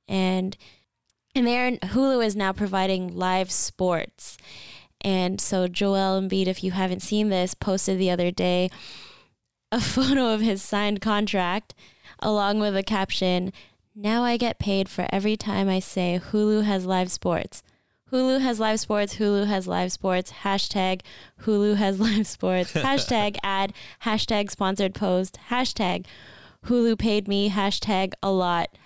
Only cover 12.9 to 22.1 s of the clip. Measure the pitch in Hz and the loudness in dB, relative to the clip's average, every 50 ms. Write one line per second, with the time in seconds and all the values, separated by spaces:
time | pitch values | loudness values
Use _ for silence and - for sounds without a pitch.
12.9 | 214 196 190 - - - 185 180 180 180 180 190 - - - - _ _ _ _ | 0 0 0 0 -2 0 0 2 2 2 0 -2 -6 -10 -20 -20 _ _ _ _
13.9 | - 214 202 208 226 233 240 240 233 226 240 233 - - - 202 196 196 190 - | -16 -6 -2 0 0 2 2 2 0 0 0 -2 -2 -2 -2 -2 0 0 0 -2
14.9 | - - 180 - - 196 196 214 214 208 - 208 - 190 196 196 185 185 185 - | -4 -6 -4 -2 -2 0 0 0 -2 -2 -2 -4 -2 0 0 2 0 0 -2 -2
15.9 | - 190 180 175 175 180 - - - 214 208 214 214 214 214 208 202 185 185 180 | -2 -2 0 0 0 -2 -4 -2 0 2 2 4 4 2 2 2 0 0 0 0
16.9 | 190 185 185 180 - - - 180 170 - - - - - - _ _ _ _ _ | 0 0 0 -2 -4 -4 -2 -2 -2 -2 -2 -6 -10 -14 -16 _ _ _ _ _
17.9 | _ _ _ - 262 254 254 262 262 269 262 254 240 214 220 220 220 214 - - | _ _ _ -4 0 0 2 2 2 2 2 0 0 0 0 0 0 0 0 0
18.9 | 214 208 202 202 - - 220 208 202 196 208 208 208 190 185 180 180 180 180 185 | 0 0 0 -2 -2 0 0 2 2 2 2 2 0 -2 -2 -2 -2 -2 -2 -2
19.9 | - - - 190 185 180 185 - - - - 196 196 202 - - - 202 185 185 | -4 -4 -2 0 0 0 -2 -4 -10 -6 -4 -2 0 0 -2 -2 -2 0 0 0
20.9 | 185 185 - - - - - - _ - - 220 214 202 202 208 208 202 214 196 | -2 -4 -6 -16 -20 -20 -20 -20 _ -8 -2 0 2 4 4 4 4 4 2 2
21.9 | 196 190 220 226 | 2 2 2 2